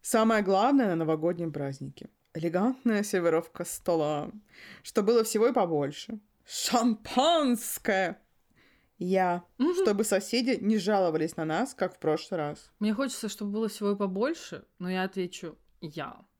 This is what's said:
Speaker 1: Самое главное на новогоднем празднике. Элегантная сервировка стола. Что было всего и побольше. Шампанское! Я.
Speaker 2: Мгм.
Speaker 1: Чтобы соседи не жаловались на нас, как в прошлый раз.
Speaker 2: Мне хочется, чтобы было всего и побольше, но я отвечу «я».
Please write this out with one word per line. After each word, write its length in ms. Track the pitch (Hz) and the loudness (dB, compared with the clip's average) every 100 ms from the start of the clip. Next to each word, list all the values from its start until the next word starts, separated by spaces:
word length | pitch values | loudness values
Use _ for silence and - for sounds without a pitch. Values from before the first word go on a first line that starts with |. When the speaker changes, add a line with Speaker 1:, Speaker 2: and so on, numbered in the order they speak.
Speaker 1:
Самое 420 | - 226 226 220 | 2 2 4 4
главное 440 | 190 190 240 277 214 | 4 4 4 4 4
на 80 | 165 | 2
новогоднем 560 | 160 160 165 175 165 | 0 0 0 -2 -6
празднике. 580 | 147 139 135 139 - - _ _ - | -4 -6 -8 -12 -14 -20 _ _ -6
Элегантная 680 | 165 175 226 254 233 208 | -2 0 0 0 0 0
сервировка 600 | 208 190 170 165 170 - 175 | 0 2 2 2 -2 -12 -10
стола. 640 | - - 165 151 147 151 214 _ - - - | -6 0 0 0 -2 -6 -12 _ -20 -20 -20
Что 180 | - - | -4 0
было 200 | 202 240 | 4 2
всего 240 | 220 214 233 | 2 2 2
и 60 | |
побольше. 680 | 247 180 151 139 143 - 214 _ _ - | 4 2 0 -2 -6 -12 -14 _ _ -14
Шампанское! 1800 | - - 240 233 214 - 247 302 339 277 233 - - - 190 180 - _ _ _ _ _ _ _ _ | -8 0 2 2 0 -2 2 4 4 2 0 -4 -4 0 0 0 -4 _ _ _ _ _ _ _ _
Я. 460 | 180 190 180 175 - - | 0 2 2 0 -6 0
Speaker 2:
Мгм. 160 | 285 | 0
Speaker 1:
Чтобы 300 | 359 370 202 | 4 2 2
соседи 540 | 214 196 208 240 247 214 | 2 0 0 0 0 0
не 160 | 202 220 | 2 0
жаловались 580 | 180 208 180 156 160 - | 2 2 2 0 -2 -4
на 80 | 156 | -4
нас, 280 | 160 262 | -2 -4
как 220 | - 180 - | -4 -6 -2
в 40 | |
прошлый 380 | 156 151 - 175 | -2 -2 -2 -6
раз. 320 | 147 151 - _ | -6 -8 -18 _
Speaker 2:
Мне 140 | 214 | -2
хочется, 340 | 214 269 - 214 | 0 -4 -4 -10
чтобы 220 | - 208 | -8 -6
было 160 | 208 226 | -4 -4
всего 240 | - 202 | -2 -4
и 40 | 202 | -2
побольше, 680 | 196 190 254 330 - - - _ | -2 -2 -2 -4 -10 -16 -18 _
но 100 | 180 | -6
я 140 | 185 | -4
отвечу 540 | 190 190 180 - 165 - _ _ | -4 -4 -6 -8 -14 -16 _ _
«я». 340 | 156 156 160 - - | -12 -10 -10 -14 -20